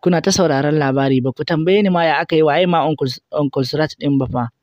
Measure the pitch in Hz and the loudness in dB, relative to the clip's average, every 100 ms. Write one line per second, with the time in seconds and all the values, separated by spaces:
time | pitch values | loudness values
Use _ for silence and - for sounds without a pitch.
0 | 180 170 175 190 170 139 147 147 139 135 | 0 0 0 0 2 2 0 0 0 0
1 | 135 135 127 123 151 165 160 196 202 175 | 2 0 0 -6 -4 -2 2 2 2 2
2 | 165 143 170 160 156 147 180 170 147 151 | 2 0 0 2 2 2 2 2 0 -2
3 | 135 127 _ - 143 - 127 147 156 - | -4 -6 _ -4 -2 -2 -4 -2 -4 -4
4 | 147 139 127 127 120 _ | -2 -2 -2 -4 -6 _